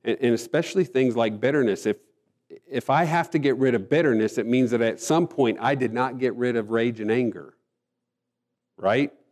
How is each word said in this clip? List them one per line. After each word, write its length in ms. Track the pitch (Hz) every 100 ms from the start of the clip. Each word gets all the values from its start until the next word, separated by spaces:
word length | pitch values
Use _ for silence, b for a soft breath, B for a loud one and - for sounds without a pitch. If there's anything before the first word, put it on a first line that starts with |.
and, 120 | 117 110
and 140 | 120
especially 500 | 117 - 151 165 196
things 320 | 170 131 131 117
like 240 | 113 107
bitterness, 440 | 123 147 120 -
if, 120 | 107 104 _ _ _ _ _ - _
if 220 | 135 -
I 160 | 139
have 260 | 170 170 165
to 60 | 160
get 200 | 139 127
rid 160 | 135
of 160 | 117 95
bitterness, 480 | 147 143 113 107 -
it 80 | 113
means 240 | 127 123
that 100 | 117
at 200 | 113 -
some 280 | - 156 170
point 300 | - 120 101
I 140 | 120
did 180 | 139 123
not 260 | 113 127 120
get 160 | 127
rid 220 | 120 123 117
of 140 | 104
rage 280 | 113 120 110
and 120 | 107
anger, 440 | 120 123 85 71 _ _ _ _ _ _ _ _ _ _ _ _ -
right? 340 | 95 120 143 - _